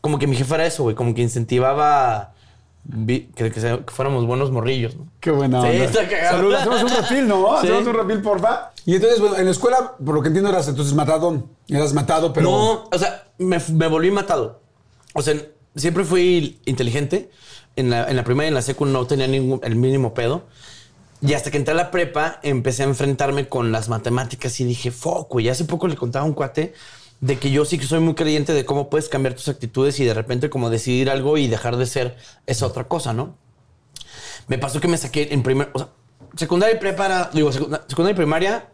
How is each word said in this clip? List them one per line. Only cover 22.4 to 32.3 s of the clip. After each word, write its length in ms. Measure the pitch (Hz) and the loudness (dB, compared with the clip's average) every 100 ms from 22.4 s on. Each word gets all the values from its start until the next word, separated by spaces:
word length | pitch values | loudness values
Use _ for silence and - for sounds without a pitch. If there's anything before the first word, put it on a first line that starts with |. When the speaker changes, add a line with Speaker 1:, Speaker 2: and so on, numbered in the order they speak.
Speaker 1:
empecé 380 | 147 131 127 123 | -2 0 0 0
a 40 | 139 | -2
enfrentarme 600 | 131 139 131 139 139 135 | 0 0 0 -2 -2 -4
con 240 | 131 117 | -2 0
las 180 | 110 110 | -2 -2
matemáticas 680 | 117 117 123 123 - 131 123 | -4 -2 -2 -2 -6 -8 -4
y 60 | |
dije, 260 | 123 120 123 | -4 -2 -6
"Fuck, 400 | 120 160 170 - | -4 -4 -4 -2
güey". 160 | 123 113 | 0 0
Hace 140 | 127 | 0
poco 220 | 160 165 180 | -2 -2 -2
le 80 | |
contaba 300 | 143 120 135 | -2 -4 -2
a 20 | 151 | -2
un 60 | |
cuate 400 | 143 135 - 170 - - - - _ | -2 -4 -2 -4 -8 -20 -20 -20 _
de 180 | 131 131 | -2 0
que 100 | 135 | 2
yo 140 | 135 | 2
sí 140 | 147 165 | 2 -2
que 80 | 127 | 0
soy 140 | 165 | 2
muy 120 | 165 | 2
creyente 360 | 160 156 151 143 | 2 0 0 2
de 140 | 151 | 0
cómo 240 | - 143 143 | 0 -2 0
puedes 180 | 151 151 | -2 0
cambiar 260 | 135 131 | -2 -2
tus 140 | 127 - | -2 -6
actitudes 500 | 135 117 131 135 135 | -6 -4 0 0 2
y 20 | |
de 100 | 123 | 0
repente 360 | 110 110 135 147 | 0 -2 -2 -2
como 200 | 135 117 | -2 0
decidir 400 | 113 127 123 135 | 0 0 0 0
algo 280 | 135 135 151 | 0 2 2
y 100 | 135 | 2
dejar 300 | 113 120 123 | 0 -2 -2
de 80 | |
ser 320 | 123 135 123 120 - | -2 -2 -4 -6 -20